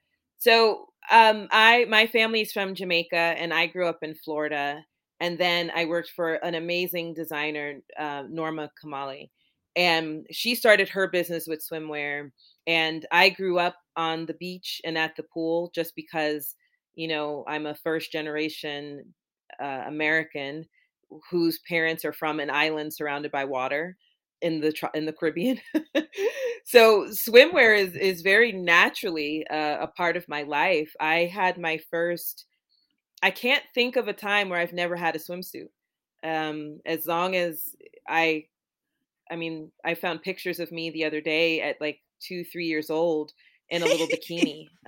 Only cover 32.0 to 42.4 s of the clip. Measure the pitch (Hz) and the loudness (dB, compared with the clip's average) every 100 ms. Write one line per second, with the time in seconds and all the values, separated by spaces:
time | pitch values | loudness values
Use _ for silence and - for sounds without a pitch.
32 | 170 175 - - - _ _ _ _ _ | -2 -4 -8 -16 -20 _ _ _ _ _
33 | _ _ 190 - 240 277 - 254 247 247 | _ _ 0 0 0 0 0 -2 0 0
34 | 208 202 208 202 196 175 175 175 175 175 | -2 -6 -2 0 0 -2 -2 -2 -4 -2
35 | 170 160 - 175 185 - - _ _ _ | -2 -4 -8 -10 -10 -14 -16 _ _ _
36 | _ _ 160 160 156 151 151 151 - 160 | _ _ -6 -4 -4 -6 -10 -12 -6 -6
37 | 156 170 185 185 175 156 - - - - | -2 -2 0 0 -2 -4 -12 -16 -20 -20
38 | - 160 165 156 156 _ _ _ _ _ | -4 0 2 0 -6 _ _ _ _ _
39 | _ _ _ 170 165 160 156 _ 165 170 | _ _ _ -10 -8 -10 -14 _ -6 -4
40 | 185 165 190 180 185 170 165 170 165 156 | -6 -6 -8 -8 -8 -6 -8 -8 -8 -4
41 | 156 151 156 156 165 160 127 - 151 143 | -4 -4 -2 2 2 2 -2 -4 -6 -8
42 | _ _ - 180 | _ _ -12 -10